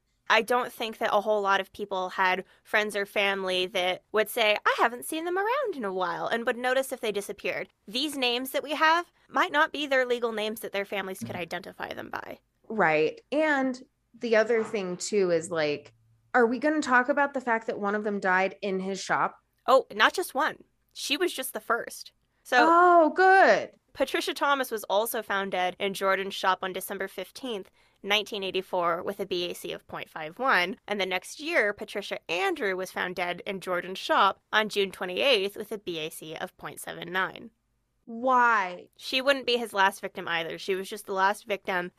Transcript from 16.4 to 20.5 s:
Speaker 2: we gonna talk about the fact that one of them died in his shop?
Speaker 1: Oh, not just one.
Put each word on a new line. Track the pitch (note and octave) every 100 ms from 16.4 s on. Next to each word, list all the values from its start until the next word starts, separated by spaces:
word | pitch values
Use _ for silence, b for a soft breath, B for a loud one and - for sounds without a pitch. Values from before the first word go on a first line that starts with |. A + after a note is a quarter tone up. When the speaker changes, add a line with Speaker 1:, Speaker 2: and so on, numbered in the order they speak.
| A#3
Speaker 2:
we | B3
gonna | D4+ D#4
talk | B3+ B3 B3
about | C#4+ C#4
the | C4+
fact | B3 A3+ A3+
that | -
one | G3+ G#3
of |
them | G#3 G3+
died | G3 F#3 F#3+ -
in | G3+ F#3+
his | F#3+ F#3+
shop? | - D3 F3 - _ _ -
Speaker 1:
Oh, | C4 -
not | G3+ C4
just | F#4+ - C4
one. | D4